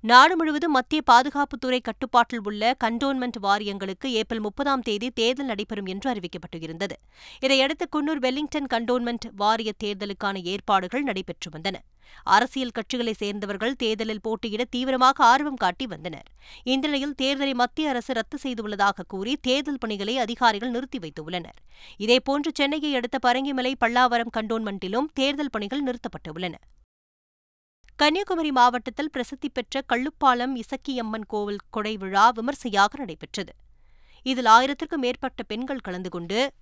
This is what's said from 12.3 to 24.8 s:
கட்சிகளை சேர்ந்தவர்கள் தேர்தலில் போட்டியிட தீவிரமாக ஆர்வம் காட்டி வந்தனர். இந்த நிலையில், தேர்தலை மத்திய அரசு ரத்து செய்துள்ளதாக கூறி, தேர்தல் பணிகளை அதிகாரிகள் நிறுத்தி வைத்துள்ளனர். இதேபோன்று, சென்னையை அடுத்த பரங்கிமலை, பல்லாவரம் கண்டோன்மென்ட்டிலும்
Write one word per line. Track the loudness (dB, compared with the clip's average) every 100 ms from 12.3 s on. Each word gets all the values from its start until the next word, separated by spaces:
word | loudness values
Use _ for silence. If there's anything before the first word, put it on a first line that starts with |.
| 4 4 -2 -6
கட்சிகளை | -6 -6 -4 -2
சேர்ந்தவர்கள் | -4 -6 -6 -6 -4 -4 -2
தேர்தலில் | -2 -2 -4 -6
போட்டியிட | -6 -6 -6 -6
தீவிரமாக | -4 -4 -2 4 6 8
ஆர்வம் | 6 6 4 0
காட்டி | -2 -2 -8
வந்தனர். | -8 -10 -12 -18 -20 -20 -12
இந்த | -2 0 0
நிலையில், | -2 -4 -2
தேர்தலை | -2 0 -2
மத்திய | 0 0 0 -2
அரசு | -2 -2
ரத்து | -6 -4 -8
செய்துள்ளதாக | -6 -6 -6 0 0 0 -8
கூறி, | -8 -4 -4
தேர்தல் | 0 0 0 -6
பணிகளை | -4 -4 -4 -2
அதிகாரிகள் | -2 2 2 2 -4
நிறுத்தி | -6 -6 -10
வைத்துள்ளனர். | -10 -12 -8 -8 -8 -18 -20 -20 -20 -8
இதேபோன்று, | 4 4 4 -2 -2
சென்னையை | -2 0 0 -2 -2
அடுத்த | -2 0 2
பரங்கிமலை, | 0 -2 -2 -4 0
பல்லாவரம் | 0 4 4 2 -2 -6
கண்டோன்மென்ட்டிலும் | -4 -4 -4 -6